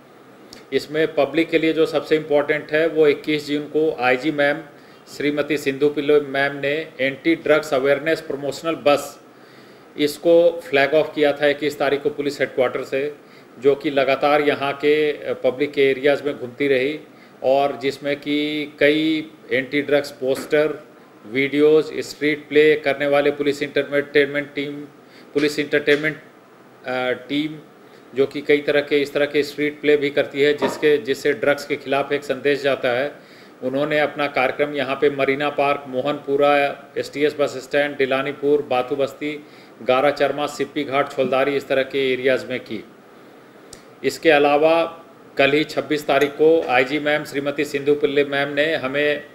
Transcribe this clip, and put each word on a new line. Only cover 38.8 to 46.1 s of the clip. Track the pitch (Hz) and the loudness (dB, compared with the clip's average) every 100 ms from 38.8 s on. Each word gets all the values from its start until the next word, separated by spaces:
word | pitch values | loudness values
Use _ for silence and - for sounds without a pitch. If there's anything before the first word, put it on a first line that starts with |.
| 127 139 | -2 -2
बस्ती, | 131 - 147 147 - - - - | -4 -4 -8 -10 -14 -20 -20 -8
गारा | 117 131 143 | 0 2 2
चरमा, | - 139 143 143 | 2 0 0 -4
सिप्पी | - 139 151 | -4 -6 -6
घाट, | 123 135 139 | -2 -2 -2
छोलदारी, | - 127 131 139 139 | 0 0 2 0 -2
इस | - | 0
तरह | 135 | -2
के | 131 139 135 | 0 -2 -2
areas | 127 131 127 113 | 0 0 0 -2
में | 123 | -10
की। | - 107 - - - - - - - - - - - - | -8 -12 -12 -20 -20 -20 -20 -20 -20 -20 -20 -20 -20 -6
इसके | 135 - 165 | -6 0 4
अलावा | 147 147 143 160 165 165 - - - - - | 4 4 4 4 2 0 -6 -20 -20 -10 0
कल | 139 | 2
ही | 151 | 2
छब्बीस | - 139 127 147 | -2 -4 -4 -4
तारीख | 147 | 0